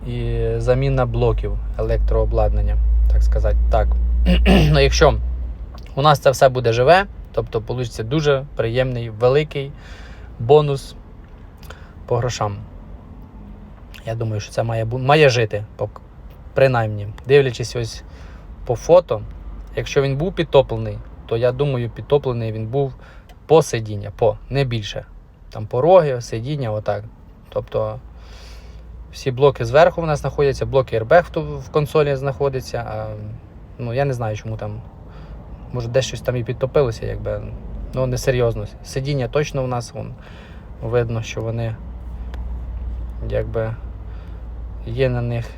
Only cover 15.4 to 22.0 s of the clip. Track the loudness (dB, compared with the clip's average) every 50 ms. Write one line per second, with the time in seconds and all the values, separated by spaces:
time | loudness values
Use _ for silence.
15.4 | 0 0 -2 -6 -8 -8 -8 -8 -8 -8 -8 -14 -20 -20 -20 -20 -18 -18 -18 -18
16.4 | -20 -4 4 4 4 6 6 2 0 0 -2 -6 -8 -10 -12 -12 0 6 6 6
17.4 | 6 4 0 -4 -6 -6 -4 -6 -6 -6 -8 -12 -16 -16 -18 -18 -18 -18 -18 -18
18.4 | -18 -18 -16 -16 -4 -4 -4 -4 4 6 6 6 6 4 -6 -6 -6 -10 -14 -14
19.4 | -14 -14 -14 -14 -16 -10 -8 -6 -6 0 0 0 2 2 0 0 -2 -2 -2 -2
20.4 | -4 4 4 4 4 4 -2 -6 -4 -6 -8 -10 -12 -14 -16 -18 -8 -4 -2 2
21.4 | 2 0 2 2 0 0 0 -2 -4 -4 -6 -10